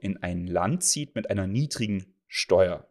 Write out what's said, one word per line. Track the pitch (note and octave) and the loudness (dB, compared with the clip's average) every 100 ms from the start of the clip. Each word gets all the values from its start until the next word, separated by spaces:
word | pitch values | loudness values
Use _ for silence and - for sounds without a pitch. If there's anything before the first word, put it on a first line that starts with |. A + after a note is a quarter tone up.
in | G2 F#2+ | -6 -4
ein | F2 F2 F2+ | -4 -4 -2
Land | F2 F#2+ F3+ | 0 2 2
zieht | - D3+ C#3+ A2+ | 0 0 -4 -6
mit | - | -2
einer | G2+ F#2+ | -2 0
niedrigen | A2+ D3+ - G#2+ G2 F#2 _ _ | 0 -2 -2 0 -2 -4 _ _
Steuer. | - - F#2 F2+ D#2 - | -6 2 4 4 2 -10